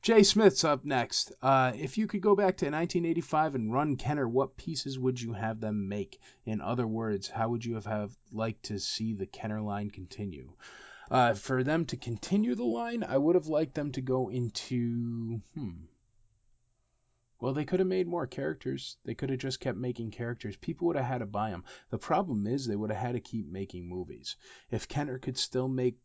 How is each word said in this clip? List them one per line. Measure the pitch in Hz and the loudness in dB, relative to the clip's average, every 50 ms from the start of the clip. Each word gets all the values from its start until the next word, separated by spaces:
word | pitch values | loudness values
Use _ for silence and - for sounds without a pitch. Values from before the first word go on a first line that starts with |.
Jay | - - 226 220 202 | 6 8 10 10 10
Smith's | - - 202 226 196 - - - | 10 8 8 8 8 8 8 4
up | 160 147 135 135 | 4 2 2 2
next. | 147 143 123 117 - - - - - - _ | 0 2 2 2 0 -2 -4 -4 -6 -10 _
Uh, | - 131 135 131 131 127 117 | 4 4 6 6 6 4 2
if | - 156 139 - - | -2 -6 -4 -2 -2
you | 220 196 | -2 0
could | - 202 | -2 0
go | 180 208 202 196 | 4 4 6 6
back | 202 185 185 - | 6 4 4 2
to | - 143 | 0 0
nineteen | 147 156 170 170 - 180 170 | 0 0 -2 0 0 0 2
eighty-five | 165 165 165 160 - - 156 156 156 139 | 2 0 0 -2 0 2 2 2 2 0
and | 127 110 107 117 | 0 -2 0 2
run | 135 147 156 139 131 | 2 2 2 0 0
Kenner, | - 123 143 147 135 117 | 0 0 0 2 0 2
what | 113 127 135 - - | 2 2 2 2 -2
pieces | - - - 165 135 - 135 131 131 | -10 -8 -6 -6 -6 -6 -6 -6 0
would | 127 131 127 123 | 0 0 0 0
you | 120 113 110 | -4 -6 -4
have | 98 113 113 113 110 | -2 -2 -2 -2 -2
them | 113 107 107 107 98 95 | -4 -2 -2 -2 -2 -2
make? | 101 104 98 - - - - - - _ _ | -2 -4 -6 -6 -10 -20 -20 -20 -20 _ _
In | - 113 104 | -6 -4 -4
other | 71 90 120 123 123 113 | -2 -2 -2 0 0 -2
words, | 110 113 113 110 104 101 101 - | -2 -2 -2 0 -2 -2 -4 -6
how | - - 113 113 | -4 -2 -2 0
would | 120 117 117 | 0 -2 -2
you | 117 117 | -4 -4
have, | 110 98 107 | -4 -4 -4
have | 110 107 104 101 - _ _ _ | -4 -2 -4 -4 -8 _ _ _
liked | - 107 110 113 107 - - - | -4 -4 -2 -2 -4 -6 -8 -6
to | 107 98 | -6 -6
see | - - - - 110 113 110 | -4 -6 -4 -4 -2 -2 -2
the | 98 98 | -2 -4
Kenner | - - - - 110 107 107 | -6 -6 -8 -6 -4 -4 -2
line | 107 104 101 101 104 104 | -2 -2 -2 -2 -4 -6
continue? | - - 92 87 - - 104 98 85 71 64 67 - - - - - - - - - - - - | -8 -10 -14 -14 -10 -8 -6 -6 -6 -10 -12 -16 -18 -20 -20 -20 -20 -20 -20 -20 -20 -20 -8 0
Uh, | - 127 123 120 110 | 2 4 4 4 2
for | 101 - - 131 127 131 | 0 -2 -2 0 0 2
them | 139 156 165 165 - | 2 2 0 0 -2
to | - 127 | -4 -8
continue | - 120 117 107 - - 185 208 214 240 247 | -6 -6 -6 -6 -2 0 2 2 2 2 0
the | 214 247 | 0 0
line, | 240 220 233 233 233 233 233 214 | 0 0 0 -2 -4 -4 -4 -4
I | - - 139 | 0 2 2
would | 143 156 180 | 4 6 4
have | 180 151 156 | 4 4 4
liked | 156 151 - - - | 0 0 0 0 -2
them | 156 147 147 | -4 -4 -4
to | 131 143 | -4 -4
go | 131 131 127 131 131 - | -2 0 0 0 0 0
into, | - 127 123 117 - - - - 127 123 117 117 117 120 117 117 117 117 117 113 117 113 104 _ _ | -2 -2 -2 -2 -4 -6 -6 -2 -2 0 0 0 0 -2 -2 -2 -4 -4 -4 -4 -6 -6 -8 _ _
hmm, | 156 143 101 85 85 80 82 _ _ _ _ _ _ _ _ _ _ _ _ _ _ _ _ _ _ _ _ _ _ _ _ _ _ _ _ _ _ | -8 -8 -8 -8 -10 -16 -20 _ _ _ _ _ _ _ _ _ _ _ _ _ _ _ _ _ _ _ _ _ _ _ _ _ _ _ _ _ _
well, | 117 127 135 | -4 -2 0
they | 151 147 | 0 -2
coulda | 139 180 180 190 | 0 2 2 2
made | 185 185 190 185 175 | 2 2 0 0 0
more | 175 175 170 - | 0 -2 -2 -4
characters. | - - - 156 156 - - - 139 135 - - - _ _ | -4 -4 -4 -4 -4 -4 -6 -6 -6 -6 -8 -10 -14 _ _
They | - 117 | -8 -6
coulda | - - 139 135 | -4 -2 -2 -2
just | 127 - 135 127 - | -2 -2 -4 -6 -4
kept | - 139 113 92 | -4 -4 -4 -2
making | 123 123 123 - 117 110 | -4 -4 -4 -4 -6 -8
characters. | 101 - 120 117 120 113 - 107 98 | -6 -6 -6 -6 -6 -6 -8 -10 -10
People | - - - 165 - 175 | -8 -6 -8 -6 0 0
woulda | 170 160 147 131 | 0 0 0 0
had | 123 131 123 | -2 -2 -4
to | 113 | -4
buy | 101 104 104 107 110 | -4 -2 -2 -2 -2
'em. | 98 87 90 - - - - _ | -4 -6 -10 -14 -20 -20 -12 _
The | - 104 | -8 -8
problem | - - 165 151 202 175 131 107 101 107 | 0 2 2 2 2 2 0 -2 0 0
is | 123 139 135 | 0 -2 0
they | 120 104 101 | -2 -2 -2
woulda | 107 107 107 | -2 -2 -2
had | 107 - 123 123 | -2 -2 -2 -2
to | 120 | -4
keep | - - - 113 98 71 | -6 -6 -8 -6 -6 -6
making | 87 95 98 95 - 90 87 87 | -6 -8 -8 -8 -8 -12 -10 -8
movies. | 90 90 90 - - - - - - - - - - - - _ | -6 -8 -8 -8 -10 -12 -12 -12 -12 -12 -16 -20 -20 -20 -10 _
If | - 110 - - | -6 -6 -4 -4
Kenner | - 131 - 196 127 127 | -4 -2 -2 -2 -4 -6
could | - - 127 - | -6 -6 -4 -4
still | - - - 127 131 135 | -4 -2 0 0 0 0
make | 131 127 127 120 110 _ _ | 0 2 2 2 0 _ _